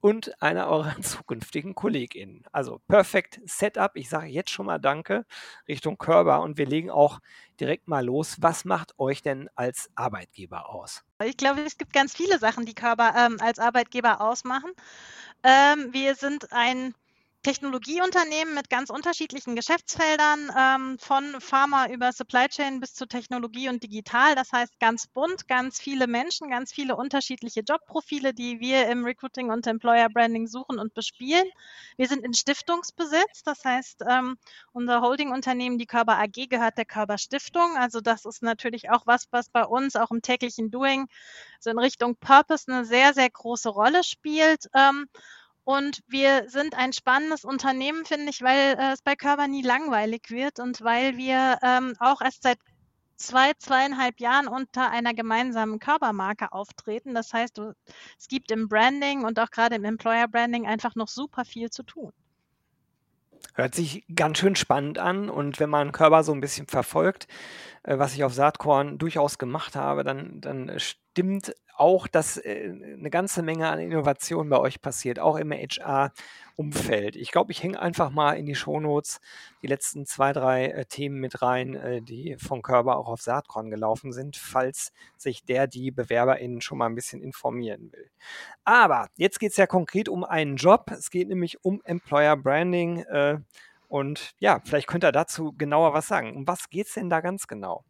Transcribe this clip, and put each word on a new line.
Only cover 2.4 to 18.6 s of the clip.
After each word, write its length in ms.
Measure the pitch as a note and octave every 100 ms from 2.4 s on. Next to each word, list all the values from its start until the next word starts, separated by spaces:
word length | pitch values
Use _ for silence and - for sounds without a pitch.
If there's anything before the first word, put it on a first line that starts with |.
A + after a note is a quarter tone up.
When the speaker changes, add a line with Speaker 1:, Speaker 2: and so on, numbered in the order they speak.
| -
Speaker 1:
Also 300 | - B2+ - _
perfekt 540 | G3+ F#3 G3+ - - G#3+
Setup. 440 | - G3+ - G3 -
Ich 120 | B2+
sage 200 | D#3+ D#3+
jetzt 240 | C#3 F#3+
schon 160 | - G3
mal 100 | E3
Danke 480 | C#3 D3 E3 G3+ A#3 - - - _
Richtung 300 | C#3+ D#3 -
Körber 440 | - E3+ E3+ C#3+
und 180 | D#3+ D3
wir 80 | C#3
legen 240 | D3 F3
auch 300 | - D3 - _ - _ _
direkt 280 | C3+ D3 -
mal 180 | D3+ B2
los. 300 | C3+ D#3+ -
Was 260 | E3 E3 F3+
macht 340 | F3+ D#3+ _
euch 240 | C3+ C#3
denn 260 | - C3+ C#3+ -
als 340 | B2 - - -
Arbeitgeber 760 | B2 G2+ F2+ - F2+ - -
aus? 340 | - - - _ _
Speaker 2:
Ich 140 | A3 C4+
glaube, 240 | C4+ C#4
es 160 | D4+ -
gibt 140 | -
ganz 200 | C#4+ C#4
viele 240 | - F4 F4+
Sachen, 280 | A3 A3+ A3+
die 100 | A3
Körber, 400 | A#3+ A#3 A#3 A#3
ähm, 200 | A#3+ A3
als 180 | A3 A#3+
Arbeitgeber 640 | A#3 A#3+ A#3+ B3 A#3+ G#3+
ausmachen. 520 | G#3+ B3 B3+ C4 D#4 F#4 - - - - - -
Ähm, 500 | B3+ C4+ C#4+ D4+ C4
wir 220 | C4 C4+
sind 380 | C4+ C#4 C#4+ -
ein 420 | A#3+ A#3+ B3+ B3+ A#3+ _ _ _ _
Technologieunternehmen 1120 | - C4+ C#4+ B3+ A#3 E4 F#4 F#4 D#4+ D4+ D#4+
mit 160 | D4